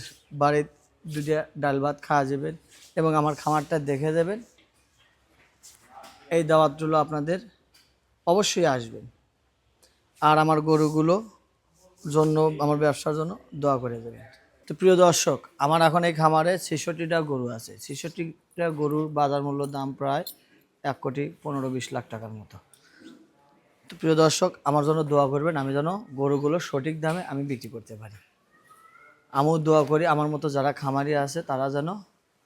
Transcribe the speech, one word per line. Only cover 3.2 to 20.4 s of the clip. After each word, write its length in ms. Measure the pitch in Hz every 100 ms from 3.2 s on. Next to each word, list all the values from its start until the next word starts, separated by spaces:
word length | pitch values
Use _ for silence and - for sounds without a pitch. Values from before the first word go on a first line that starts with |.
| 151 143
খামারটা 440 | - 151 147 160
দেখে 340 | 143 139 156
যাবেন। 300 | 160 170 214 226 _ _ _ _ _ _ _ _ _ _ _ - - _ - - - -
এই 140 | 170
দাওয়াতগুলো 540 | 160 156 156 143 156 156
আপনাদের, 420 | 151 156 147 185 196 _ _ _ _ _ _ _ -
অবশ্যই 380 | 185 202 - 165
আসবেন, 400 | 127 113 110 123 - _ _ _ _ _ _ _ _ _ _
আর 160 | 151 156
আমার 240 | 156 156
গরুগুলো 600 | 156 156 156 151 160 190 226 - _ _ _ _ _ _ 156
জন্য, 400 | 147 156 156 156 151
আমার 180 | 147 147
ব্যবসার 380 | 151 139 160 151
জন্য 220 | 160 208 - 156
দোয়া 220 | 143 131
করে 240 | 123 117
যাবেন। 200 | 117 113 113 - _ _ -
তো 80 | 156
প্রিয় 200 | 185 180
দর্শক, 440 | 180 160 - 131 - -
আমার 240 | 143 165
এখন 220 | 165 170
এই 100 | 175
খামারে 460 | 160 160 156 165 185
ছেষট্টিটা 600 | - 151 - 160 165 165
গরু 280 | 151 135 120
আছে। 280 | 113 - 107
ছেষট্টিটা 920 | - 139 160 170 165 - _ - 170
গরুর 380 | 151 147 151 156
বাজার 360 | 147 143 143
মূল্য 220 | 143 143 143
দাম 280 | 143 139
প্রায় 300 | 131 139 143 185 -